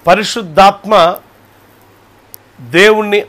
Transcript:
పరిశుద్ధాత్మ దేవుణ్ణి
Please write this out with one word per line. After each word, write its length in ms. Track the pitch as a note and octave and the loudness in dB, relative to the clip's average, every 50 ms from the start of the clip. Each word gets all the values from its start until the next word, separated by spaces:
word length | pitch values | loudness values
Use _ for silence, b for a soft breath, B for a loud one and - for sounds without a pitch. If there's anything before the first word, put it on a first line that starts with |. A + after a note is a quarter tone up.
| _ | _
పరిశుద్ధాత్మ 1080 | E3+ F#3 G#3 G#3 - - A#3 G3+ E3 D3+ F#3+ F#3+ G3 G3 - - G3+ A3 F#3+ E3 F3 - - - _ _ _ _ _ _ _ _ _ _ _ _ _ _ _ _ _ _ _ _ _ - - _ _ _ - | 0 0 0 -2 -6 -8 -10 -12 -4 0 2 2 2 2 -2 -4 -2 2 2 2 2 -2 -6 -12 _ _ _ _ _ _ _ _ _ _ _ _ _ _ _ _ _ _ _ _ _ -20 -20 _ _ _ -20
దేవుణ్ణి 640 | B2+ A#2 C#3+ F3 G3+ G#3+ G#3+ G#3+ G#3+ G#3 G3+ G#3 - | -14 -4 0 2 2 2 2 0 -2 -4 -4 -4 -6